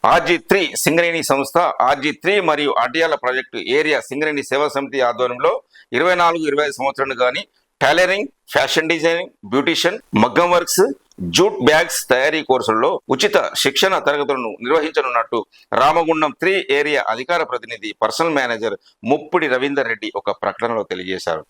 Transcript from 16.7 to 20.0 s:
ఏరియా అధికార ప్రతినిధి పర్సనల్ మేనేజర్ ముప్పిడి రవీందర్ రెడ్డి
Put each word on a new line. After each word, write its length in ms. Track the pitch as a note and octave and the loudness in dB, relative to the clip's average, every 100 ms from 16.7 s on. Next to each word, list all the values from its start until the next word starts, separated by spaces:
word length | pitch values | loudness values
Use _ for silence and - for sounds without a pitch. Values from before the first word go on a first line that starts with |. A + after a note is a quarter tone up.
ఏరియా 340 | C#3 D3 C#3 - | 0 2 0 -2
అధికార 340 | A2+ C3 F3 | -4 -2 -2
ప్రతినిధి 520 | C#3+ B2 A2+ A#2 G#2 - | -2 -6 -10 -12 -10 -2
పర్సనల్ 320 | A2 - E3 | -2 0 0
మేనేజర్ 420 | D3 B2 A2+ A2 G2 _ _ | 0 -2 -2 -4 -6 _ _
ముప్పిడి 440 | A2 D3+ - F#3 D#3 | -2 -2 0 -2 0
రవీందర్ 380 | B2+ C#3 C#3 A#2 | 0 0 -2 -2
రెడ్డి 260 | A2 | -4